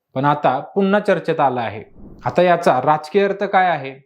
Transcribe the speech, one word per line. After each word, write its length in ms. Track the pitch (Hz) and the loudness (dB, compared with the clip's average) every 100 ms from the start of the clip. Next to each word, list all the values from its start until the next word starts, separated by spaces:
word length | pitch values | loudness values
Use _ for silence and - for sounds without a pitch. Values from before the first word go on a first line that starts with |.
| _ | _
पण 100 | 131 | -4
आता 340 | 143 147 143 135 - | 0 2 0 0 -4
पुन्हा 260 | 202 190 208 | -2 0 0
चर्चेत 400 | 202 175 - 151 | 0 -2 0 0
आलं 200 | 135 123 | 0 0
आहे. 220 | 113 107 - - - - | -6 -8 -14 -20 -20 -10
आता 180 | - - | -4 2
याचा 360 | 180 170 185 131 | 2 4 2 2
राजकीय 440 | 147 156 - 202 | 2 0 0 0
अर्थ 180 | 196 196 | 0 -2
काय 260 | 202 196 185 | -2 0 2
आहे? 240 | 156 135 135 | -2 -6 -16